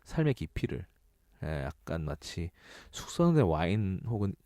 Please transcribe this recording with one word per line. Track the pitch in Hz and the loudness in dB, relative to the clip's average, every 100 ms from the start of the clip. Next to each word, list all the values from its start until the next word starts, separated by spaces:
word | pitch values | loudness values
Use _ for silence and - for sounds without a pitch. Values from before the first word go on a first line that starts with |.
삶의 | - - 156 | -6 0 0
깊이를, | 127 80 - - - - _ _ _ _ _ | 0 -4 -4 -4 -6 -10 _ _ _ _ _
예, | 76 78 | -6 -4
약간 | 67 - - 82 | -4 -8 -6 -4
마치 | 76 73 - - 85 - - - - | -4 -6 -8 -8 -8 -10 -20 -20 -16
숙성된 | - - - 170 160 | -14 -8 2 4 6
와인 | 95 78 85 107 98 92 - | 6 4 2 2 0 -2 -4
혹은 | 113 101 - | -2 -2 -2